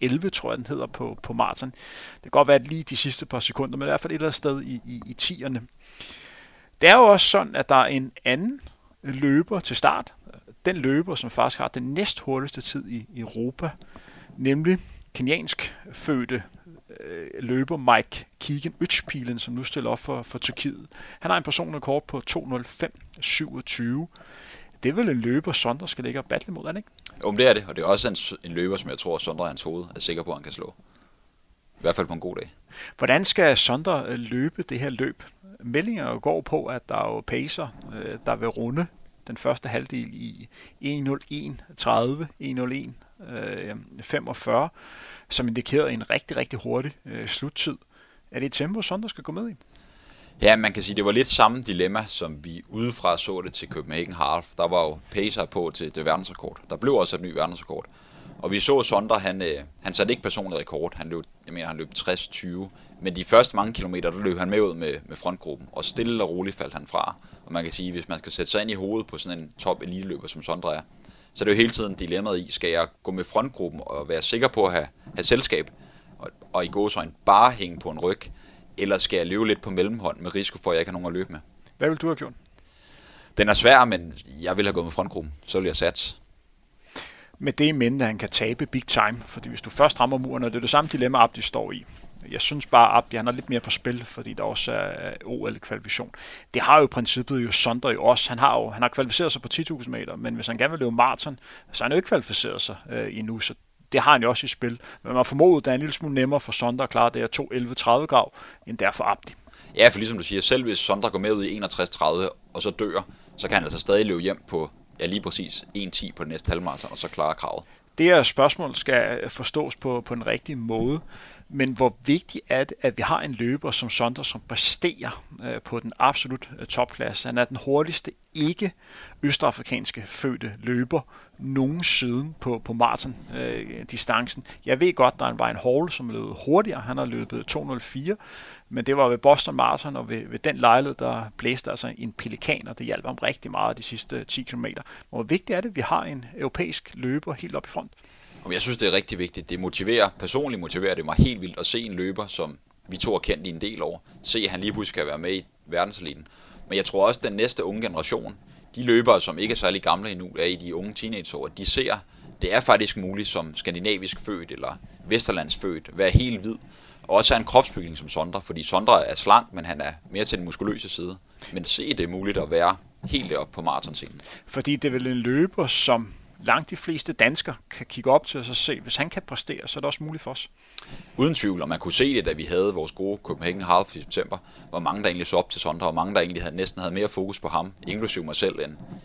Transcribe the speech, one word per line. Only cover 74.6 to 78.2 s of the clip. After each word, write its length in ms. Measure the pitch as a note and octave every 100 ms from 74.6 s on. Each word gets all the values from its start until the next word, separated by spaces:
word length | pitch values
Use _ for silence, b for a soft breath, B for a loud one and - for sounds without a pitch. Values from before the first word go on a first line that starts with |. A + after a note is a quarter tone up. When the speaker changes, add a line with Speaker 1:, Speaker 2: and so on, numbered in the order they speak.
| F#2
Speaker 2:
at 60 |
have, 160 | F2 C#2+ - B -
have 80 |
selskab, 480 | F2 B2+ - D#2 D#2 - B B B B
og, 100 | - - -
og 120 | F2+ F2+
i 20 |
gåseøjne 440 | G2+ G#2 G2+ E2 - -
bare 260 | G2+ B2
hænge 280 | A#2 F2+ E2
på 100 | F2
en 100 | D#2
ryg, 220 | F2 G#2